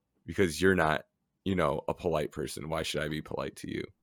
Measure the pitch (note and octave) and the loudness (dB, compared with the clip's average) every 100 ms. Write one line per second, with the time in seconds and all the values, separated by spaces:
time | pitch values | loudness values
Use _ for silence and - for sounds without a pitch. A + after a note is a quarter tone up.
0 | _ _ - F#2 F#2 D#2 F#2+ F#2 D#2 D2+ | _ _ -6 2 2 4 4 6 4 2
1 | - _ _ _ F#2+ F2+ D2+ C#2 - - | -4 _ _ _ -2 2 2 2 -2 -2
2 | F2+ D#2 - D2 C2+ - D#2 D#2+ D#2+ D2 | 0 0 -2 -4 -6 -8 -4 -4 -2 -4
3 | D2+ D2+ - - C#2 - - - - _ | -4 -4 -6 -8 -8 -8 -8 -8 -8 _